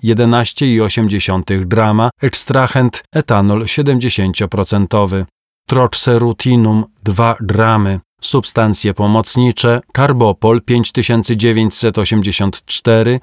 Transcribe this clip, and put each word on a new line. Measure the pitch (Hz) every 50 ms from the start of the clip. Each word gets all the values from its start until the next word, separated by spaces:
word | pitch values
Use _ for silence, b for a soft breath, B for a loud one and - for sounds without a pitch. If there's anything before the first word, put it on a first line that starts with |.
| -
jedenaście | 113 113 110 120 117 117 120 117 - - - 147 131 117
i | 110
osiem | 110 101 - 120 113 104
dziesiątych | 101 98 - - 95 92 87 - 98 95 92 90
grama. | 107 113 110 107 104 110 113 120 - _ -
Ekstrahent | 131 - - - - 127 131 131 120 - 131 127 120 - - - _ -
etanol | 156 147 - 117 101 98 101 101 110 113
siedemdziesięcioprocentowy. | 104 - 151 147 139 135 123 123 123 - - 95 92 87 - 107 92 - 98 95 - 107 101 101 - - 104 101 92 95 95 92 - _ _ _ _ _ _ _ -
Troxerutinum | 127 127 127 117 - - - 143 123 117 120 117 110 - - 131 123 120 110 107 110 110 110 - _ _ -
dwa | 110 95 92 117 117 113 -
gramy. | 110 92 98 104 110 113 113 107 101 98 98 90 - _ _ _
Substancje | - - - - - - - 117 110 107 101 - - 104 95
pomocnicze: | - 104 104 107 113 110 - - 127 123 123 113 - - 120 120 123 - _ -
karbopol | 127 135 147 139 123 117 107 95 - - 110 117 117 -
pięć | - 120 120 113 - -
tysięcy | 131 110 - 117 113 104 - 120
dziewięćset | 104 110 117 110 110 110 104 - - - 113 98 110
osiemdziesiąt | 101 - 110 107 95 101 90 - 98 98 - - -
cztery, | - - - - 120 113 110 113 117 127 127